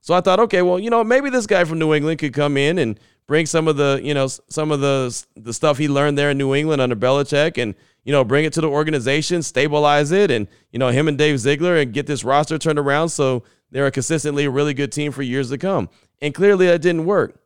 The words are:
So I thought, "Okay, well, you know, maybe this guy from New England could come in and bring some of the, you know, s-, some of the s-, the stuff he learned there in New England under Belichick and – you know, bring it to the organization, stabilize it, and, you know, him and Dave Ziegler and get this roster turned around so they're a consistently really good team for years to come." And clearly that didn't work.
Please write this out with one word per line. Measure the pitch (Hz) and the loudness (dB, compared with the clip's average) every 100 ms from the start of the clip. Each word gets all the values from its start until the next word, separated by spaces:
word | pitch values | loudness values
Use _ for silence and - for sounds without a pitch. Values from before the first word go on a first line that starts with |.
So | - | 2
I | 175 | 2
thought, | 180 185 | 4 2
"Okay, | 233 185 | 2 2
well, | 180 180 | 2 0
you | 220 | 0
know, | 233 | 0
maybe | 220 262 277 | 2 2 2
this | 254 208 | -2 0
guy | 190 | 0
from | 170 165 | 0 0
New | 156 | 0
England | 151 151 160 | 2 0 -2
could | 147 | -4
come | 127 147 139 | -2 0 0
in | 143 180 | 0 0
and | 120 107 _ _ - | -2 -4 _ _ -2
bring | 151 156 | -2 0
some | 165 160 | 0 0
of | 143 | 0
the, | 143 139 | 0 0
you | 135 | -2
know, | 143 | -2
s-, | 135 - _ | -2 -6 _
some | - 156 | -6 -2
of | 147 | 0
the | 139 135 127 | 0 0 -2
s-, | 117 - - | -8 -14 -18
the | 113 | -12
stuff | 117 160 139 | -2 0 0
he | 151 | 0
learned | 139 147 139 | 0 0 0
there | 143 | 0
in | 139 | 0
New | 135 | 0
England | 139 156 147 | 0 0 0
under | 127 117 | 0 0
Belichick | 127 139 139 147 156 160 | 0 0 0 0 0 -2
and – | 117 92 _ _ | -6 -8 _ _
you | - | -2
know, | 143 | 0
bring | 117 139 | 2 0
it | 156 | 0
to | 165 | -2
the | 156 | -2
organization, | 143 156 151 120 147 151 175 | 0 -2 -2 0 -2 0 -2
stabilize | 151 127 147 147 147 147 147 | -2 -2 0 2 2 2 2
it, | 185 202 | 2 2
and, | 117 101 _ _ | 0 -4 _ _
you | 120 | -2
know, | 127 | 0
him | 123 156 | 2 0
and | 139 | 2
Dave | 151 139 | 0 2
Ziegler | 120 147 175 170 | 0 0 2 2
and | 131 | 0
get | 110 147 | -4 -4
this | 143 | -6
roster | 117 143 151 160 | 0 0 0 -2
turned | 160 147 | 0 0
around | 139 143 165 | 0 0 -2
so | - 135 127 - _ _ | 0 0 0 -6 _ _
they're | 131 139 | -2 -2
a | |
consistently | 135 127 160 151 143 143 | -2 -4 -4 -2 -2 -2
really | 131 147 | 0 -2
good | 135 143 | -2 -4
team | 147 147 | -4 -6
for | 139 | -4
years | 135 131 123 | -4 -2 -4
to | 135 | -4
come." | 190 180 92 _ _ _ | -2 -2 -4 _ _ _
And | 147 | -8
clearly | - 196 196 180 | 2 2 4 4
that | 170 | 4
didn't | 170 165 | 2 0
work. | 165 202 127 - | 0 0 0 -6